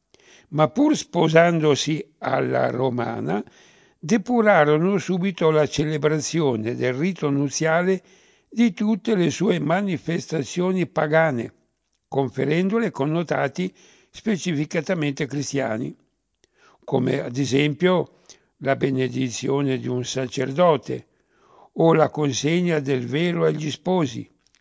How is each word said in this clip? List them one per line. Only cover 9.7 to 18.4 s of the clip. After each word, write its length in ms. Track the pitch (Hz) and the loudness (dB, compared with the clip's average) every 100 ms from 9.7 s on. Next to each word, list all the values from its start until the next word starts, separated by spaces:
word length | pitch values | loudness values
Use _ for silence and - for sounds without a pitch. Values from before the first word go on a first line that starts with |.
| 180 202 160 - 170 - 160 123 175 185 185 151 | 0 -2 -4 -4 -6 -4 -6 -4 -2 -2 0 -2
pagane, 680 | 160 156 160 160 120 - _ _ _ _ _ - | -2 2 2 2 0 -6 _ _ _ _ _ -6
conferendole 840 | 131 131 131 135 165 190 226 214 | -2 -2 -2 0 0 0 0 -2
connotati 840 | - 143 165 170 143 139 - 185 _ _ _ _ | -2 -2 -2 -2 -2 -2 -2 -6 _ _ _ _
specificatamente 1160 | - 226 185 180 147 151 170 151 151 147 139 135 | -10 -4 -2 -2 -4 -2 -4 -4 -2 -2 -4 -6
cristiani, 680 | 143 135 139 117 110 143 - _ _ _ _ _ _ _ _ | -6 -4 -4 -2 -4 -6 -12 _ _ _ _ _ _ _ _
come 360 | - 135 127 135 | -4 -2 0 -2
ad 160 | 143 123 | -4 -4
esempio 840 | 123 135 151 139 180 175 - _ _ - | 0 2 0 2 2 2 -2 _ _ -20